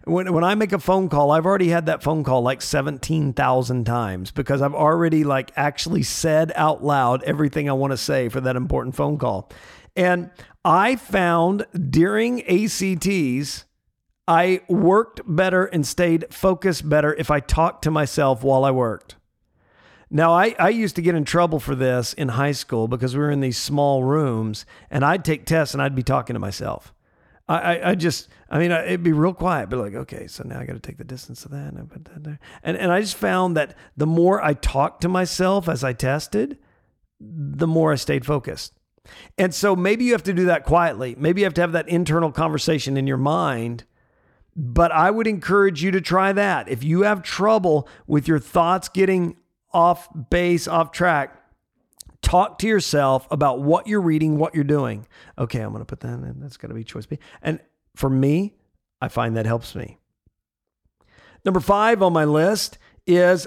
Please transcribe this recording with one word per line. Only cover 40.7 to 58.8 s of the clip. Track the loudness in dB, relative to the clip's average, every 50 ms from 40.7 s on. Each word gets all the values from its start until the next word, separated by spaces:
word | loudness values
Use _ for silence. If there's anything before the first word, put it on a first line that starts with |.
| 2 4 2 2 -2 -4 -6 -8 -6 -2
Maybe | 0 0 2 2
you | 0
have | 0 2
to | 0
have | 0 0
that | 0 -2 -2 0
internal | -2 0 0 0 0 0 0 0
conversation | 0 -2 -2 -2 -2 -2 -2 0 -2 -2 -2 -2 -2
in | -2 -2 -2
your | -2
mind. | 0 0 0 0 0 -2 -2 -4 -4 -6 -6 -8 -10 -14 _ _ _ _ _ _ _ _ _ _ _ _ _ _
But | -8 -8 -2 2 2 2 4
I | 4 4 4 4
would | 2 2 0
encourage | 0 -2 -2 -2 0 2 4 4 4 2 0
you | 0 0
to | 0 0
try | 0 0 2 2 2 2
that. | 2 2 0 0 0 -2 -4 -4
If | -6 -4 -2
you | 0 2 2
have | 2 2 0 -2
trouble | -4 -6 -4 0 2 4 4 4 4 2 2 2 0 -4 -12 -18 _
with | -2 0 0 2 2
your | 0 0
thoughts | 0 0 0 2 2 2 2 0 -2 -4
getting | 0 2 2 2 2 2 0 -2 -4 -10 _ _ _ _ _ _
off | 0 4 4 4 2 0 -4 -12 -14 -14 -4 -2
base, | 0 2 2 2 2 2 0 0
off | 0 0 0 0
track, | -2 0 0 2 2 0 -2 -4 -10 -18 _ _ _ _ _ _ _ _ _ _ _ -20 -20 -20 -16 _
talk | -2 2 4 4 2 2 -2 -4
to | 0
yourself | 2 2 2 2 0 0 2 2 2 2 0 0 -2
about | -2 0 2 0 0 0
what | 2 2 2 2 2
you're | 0 -2 0
reading, | 2 2 2 2 2 0 0
what | 0 -2 -2 -2
you're | -2 0
doing. | 0 0 0 -2 -4 -6 -8 -12 -18 _ -20 -20 -14 -8 -6
"Okay, | -6 -4 -4 -6
I'm | -6 -8
gonna | -10 -10 -12
put | -12 -12 -12
that | -10 -10
in. | -10 -10 -12 -12 -12 -14
That's | -16 -18 -18
gotta | -16 -16 -14 -12
be | -12 -12
choice | -12 -14 -14 -12
B." | -12 -12 -12 -12 -16 -20 -8
And | -6 -6 -6 -6 -10 _ _ _ _ _ _
for | -4 -2 0
me, | 2 2 2 2 2 0 -2 -4 -8 _ _ _ _ _